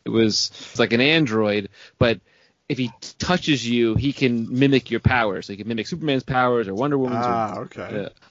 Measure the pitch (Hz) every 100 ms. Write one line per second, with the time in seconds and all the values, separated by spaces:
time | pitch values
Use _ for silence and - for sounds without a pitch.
0 | - 113 110 101 - - - - 113 117
1 | 135 165 139 110 104 104 98 - - -
2 | 120 107 - _ _ _ - 131 123 -
3 | - - - 180 - 135 117 120 117 110
4 | 135 131 127 117 113 127 139 135 - 117
5 | - 123 110 92 87 98 104 117 107 170
6 | 156 135 - 131 127 120 98 98 143 143
7 | 127 120 123 117 107 107 117 - 95 107
8 | 95 - _